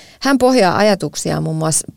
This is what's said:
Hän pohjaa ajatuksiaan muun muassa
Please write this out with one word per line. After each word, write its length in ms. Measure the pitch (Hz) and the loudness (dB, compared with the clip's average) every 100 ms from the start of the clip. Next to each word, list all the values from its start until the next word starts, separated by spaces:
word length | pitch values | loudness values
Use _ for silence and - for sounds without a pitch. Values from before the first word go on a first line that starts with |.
| - - | -20 -8
Hän 160 | 262 277 | -2 2
pohjaa 400 | 254 254 185 160 | 4 4 2 2
ajatuksiaan 640 | 214 196 151 - - 156 | 2 0 -4 -6 -6 -4
muun 120 | 156 160 | -4 -4
muassa 320 | 160 156 - | -2 -4 -6